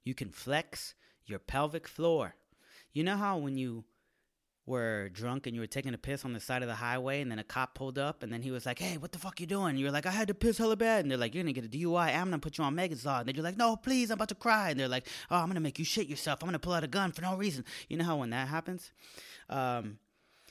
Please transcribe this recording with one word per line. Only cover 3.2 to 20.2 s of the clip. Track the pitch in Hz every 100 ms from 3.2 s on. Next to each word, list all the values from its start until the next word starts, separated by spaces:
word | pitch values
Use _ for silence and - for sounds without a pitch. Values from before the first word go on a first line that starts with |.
| 202 190
when | 143 135
you | 131 113 113 _ _ _ _ _ _ _ -
were | 127 113 107 98
drunk | 90 120 135 131
and | 117
you |
were | 110
taking | 135 135
a | 117
piss | - 139 131
on |
the | 117
side | - 127
of | 123
the | 110
highway | 120 127 127 139
and | 135
then | 110
a |
cop | 107 127 127
pulled | - 135 131
up | 143 151
and | 117
then | 117
he | 131
was | 127 127
like, | 123
"Hey, | 180 170
what | 156
the | 175
fuck | 190 -
you | 170
doing?" | 196 185 135
You | 139
were |
like, | 143 165
"I |
had | 196 214
to |
piss | 196 233 214
hella | 226 220
bad." | 226 220 147
And |
they're | 131
like, | 117
"You're | 143
gonna | 175
get | 127
a | 113
D | 127
U | 170 175
I | 165
and | 139
I'm | 185
gonna | 160
put | 156 147
you | 147
on | 151
Megazord." | 185 143 127 131
And | 120
then | 131
you're |
like, | 160 196
"No, | 233 220
please, | - 262 240
I'm | 214
about | 220
to | 202
cry." | 233 220 190
And | 135
they're | 131
like, | 127 - - -
"Oh, | 180
I'm | 170
gonna | 185
make | 156 -
you | 160
shit | - 185
yourself. | 143 - 139
I'm | 170
gonna | 165
pull | 175
out | 175
a | 147
gun | 180 190
for | 160
no | 180 190
reason." | 202 139 120 - -
You | 160
know |
how | 170 151
when | 120
that | 120 131
happens? | 160 165 185 - _ - - - - -
Um, | 135 127 123 110 104 _ _